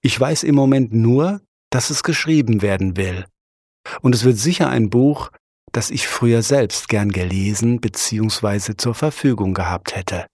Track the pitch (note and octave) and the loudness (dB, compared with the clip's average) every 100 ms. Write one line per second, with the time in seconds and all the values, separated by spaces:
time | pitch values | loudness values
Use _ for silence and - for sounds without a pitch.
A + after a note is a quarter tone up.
0 | C3+ - C3 D#3 D#3 C#3+ C3+ C3+ A#2+ A2 | 0 0 0 0 2 2 4 2 2 2
1 | A2+ C3 E3+ G3+ _ _ _ C3 - D3 | 4 4 2 -4 _ _ _ -4 -2 -4
2 | - D#3 D#3 D#3 A#2 G#2+ G#2 F#2+ F#2+ F#2 | -2 -2 2 2 2 2 2 0 0 -2
3 | F#2+ F#2 - _ _ _ _ _ - - | -4 -6 -12 _ _ _ _ _ -16 0
4 | B2+ A#2+ B2 A2 C3 F3+ D3 B2+ G#2+ B2 | 2 4 4 2 0 0 0 2 2 4
5 | C#3 D3 - - _ _ _ - - A#2+ | 2 2 -8 -16 _ _ _ -6 -4 -4
6 | - - A#2+ A#2 A2 C#3 G#2+ - - A2 | -6 0 2 2 4 2 2 -4 -2 0
7 | G#2 G2 F2+ F#2 G2 G2+ A#2 A#2+ A2+ - | 0 -2 -2 0 0 0 0 0 -2 -4
8 | - G#2+ G#2+ - G#2 G2+ - G2 A#2+ A2 | -4 0 -2 0 0 -2 -4 -4 -4 -2
9 | D3+ - C#3 A2 F#2+ F#2 E2+ F2 - - | -4 0 0 2 -2 -2 -4 -4 -6 -8
10 | F#2+ F2+ - | -6 -8 -8